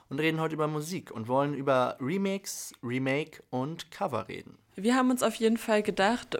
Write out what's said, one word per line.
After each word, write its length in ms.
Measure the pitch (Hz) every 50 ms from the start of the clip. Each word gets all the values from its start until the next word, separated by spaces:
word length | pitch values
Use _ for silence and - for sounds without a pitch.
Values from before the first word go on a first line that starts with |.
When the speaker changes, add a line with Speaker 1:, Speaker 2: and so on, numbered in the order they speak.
| - _
Speaker 1:
und 120 | 131 143
reden 180 | 156 160 160 160
heute 160 | 160 160 160
über 140 | 156 156 151
Musik 420 | 156 151 151 160 190 - - -
und 160 | - 113 110
wollen 260 | 117 127 135 143 143 147
über 440 | 131 139 143 135 127 123 123 - -
Remix, 760 | 131 131 180 196 196 196 196 196 - - - - - - - _
Remake 600 | - 120 120 131 135 135 135 147 160 156 - - - _
und 400 | - 127 127 151 165 165 - -
Cover 380 | - - 202 170 127 107 - -
reden. 280 | 95 87 - - - - _ _ _
Speaker 2:
Wir 180 | - 185 233 254
haben 160 | 262 254 254
uns 140 | 254 247 -
auf 100 | 226 220
jeden 240 | - 226 220 233 226
Fall 240 | - - 214 214 208
gedacht, 560 | 208 190 - 190 208 240 - - - - -